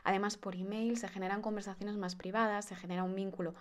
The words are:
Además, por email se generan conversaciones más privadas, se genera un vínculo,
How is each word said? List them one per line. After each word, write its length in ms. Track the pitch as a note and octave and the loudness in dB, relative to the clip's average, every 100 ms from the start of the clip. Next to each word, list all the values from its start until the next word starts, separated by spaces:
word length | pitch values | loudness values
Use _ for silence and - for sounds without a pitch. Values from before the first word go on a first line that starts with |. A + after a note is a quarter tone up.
Además, 340 | - G3 G3+ G#3 | 4 4 4 0
por 180 | G3 F#3 | -4 -4
email 420 | F#3+ G#3+ A3+ A#3 | -2 0 2 2
se 100 | G3+ | -2
generan 340 | G3 F#3 G3+ | -2 0 0
conversaciones 560 | G#3+ G#3 G3+ F#3+ G3+ G#3 | 0 -2 -2 -4 -2 -2
más 180 | F#3 F3+ | -2 -2
privadas, 500 | F#3 G#3+ A3 G3+ G#3 | -2 2 4 2 -2
se 100 | F3+ | -6
genera 280 | F3+ F3+ | -4 0
un 120 | F#3 F#3+ | 0 0
vínculo, 400 | G3 F#3 E3+ E3+ | -2 0 -2 -4